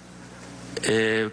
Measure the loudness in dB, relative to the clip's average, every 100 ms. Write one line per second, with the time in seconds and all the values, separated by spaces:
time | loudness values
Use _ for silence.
0 | -18 -18 -16 -16 -16 -14 -12 -2 4 4
1 | 4 4 0